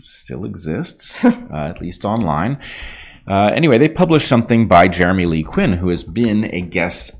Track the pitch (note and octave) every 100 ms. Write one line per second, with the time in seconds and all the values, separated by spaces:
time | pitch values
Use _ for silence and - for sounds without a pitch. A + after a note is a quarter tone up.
0 | - - - B1+ A2 F#2 E2 F2+ F3 -
1 | - - A#3+ A#3+ - D2+ D2+ F2+ F2 -
2 | G#2 A2+ F2+ D2+ G#2 C#3+ - - - -
3 | - - - G2 G#2 B2 D#3+ A2+ D#3 D#3
4 | F3 D#3 - A#2+ A2+ A#2 G#2 F2 F#2 E2+
5 | F2+ F#2+ F2 D#2+ D#2+ - F#3+ F2 F2+ E2+
6 | D#2+ F2+ A#2 G#2 A2 F2+ F2 F#2 E2+ -
7 | - -